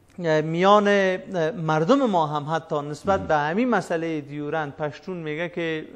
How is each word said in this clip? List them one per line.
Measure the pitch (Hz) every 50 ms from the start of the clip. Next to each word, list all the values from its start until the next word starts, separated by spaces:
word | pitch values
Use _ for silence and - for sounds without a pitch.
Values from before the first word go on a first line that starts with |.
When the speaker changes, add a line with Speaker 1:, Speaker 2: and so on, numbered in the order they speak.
| _ _ _ -
Speaker 1:
اه، | 175 165 156 156
میان، | 156 160 160 170 180 196 208 208 202 202
اه، | 202 202 196 190 185 185 185 - 190 180 160 156
مردم | 160 175 165 156 156 156 160 165 254 277 277
ما | 240 190 175 156
هم | 143 151 147 143 147 165
حتی | 160 160 - 160 147
نسبت | 143 147 151 - - 202 196 196
Speaker 2:
مهم. | 190 170
Speaker 1:
به | 160
همین | 151 143 151 170 202 247 254
مسئلهٔ | 226 196 165 - 175 165 165 165 160 151
دیورند، | 139 131 143 147 147 147 151 160 156 143 131
پشتون | - 156 147 135 - - - 185
میگه | 175 165 156 151 151 175 165
که، | 165 180 170 165 160 156 156 - -